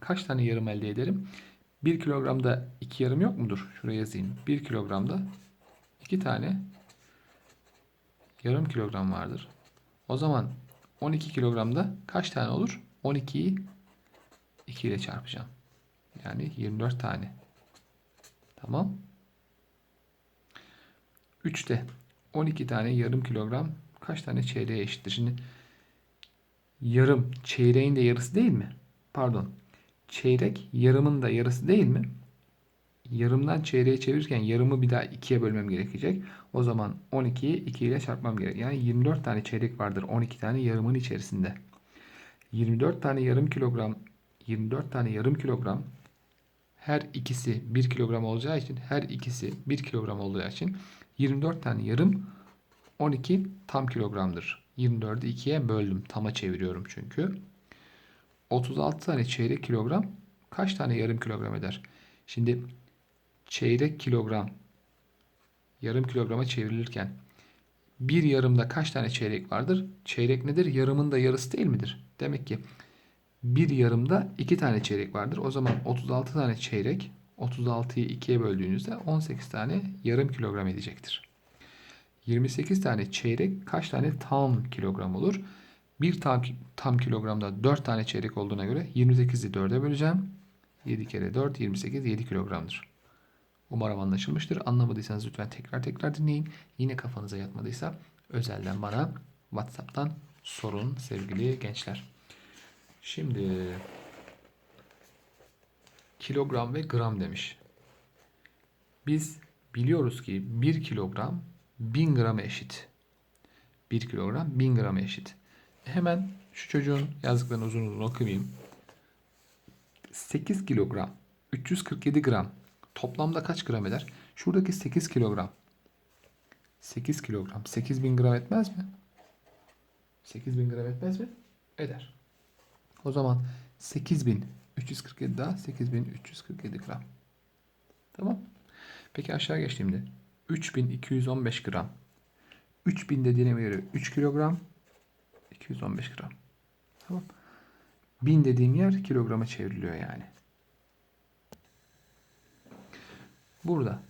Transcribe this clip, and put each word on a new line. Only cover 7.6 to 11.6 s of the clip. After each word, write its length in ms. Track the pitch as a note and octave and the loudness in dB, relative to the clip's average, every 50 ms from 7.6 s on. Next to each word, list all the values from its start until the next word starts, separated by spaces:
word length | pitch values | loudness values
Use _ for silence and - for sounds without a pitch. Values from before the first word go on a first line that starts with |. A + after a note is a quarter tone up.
| _ _ _ _ _ _ _ _ _ _ _ _ _ _ _ - - | _ _ _ _ _ _ _ _ _ _ _ _ _ _ _ -6 -2
yarım 240 | A#2+ B2+ D3+ D#3+ D#3 | 0 2 2 2 0
kilogram 440 | B2+ A#2+ G#2+ G#2 G2+ G2 F#2+ F#2+ F#2 | 0 -2 -2 -2 -2 -2 0 0 0
vardır. 360 | F2 F2 F2 - - - - - _ _ _ _ _ _ _ _ _ _ - | -2 -4 -4 -6 -8 -10 -14 -20 _ _ _ _ _ _ _ _ _ _ -4
O 80 | B2+ | -2
zaman 340 | C3 D#3 D#3 D3 B2 - B2+ - - - - - - _ _ _ _ | 0 2 2 2 2 0 -2 -4 -10 -14 -18 -20 -20 _ _ _ _
on 120 | - D3 D#3 | -2 0 0
iki 200 | D#3 D#3 D3+ - | 0 -2 -2 0
kilogramda 600 | C3 B2 A#2+ A#2 A2+ | 2 2 2 4 2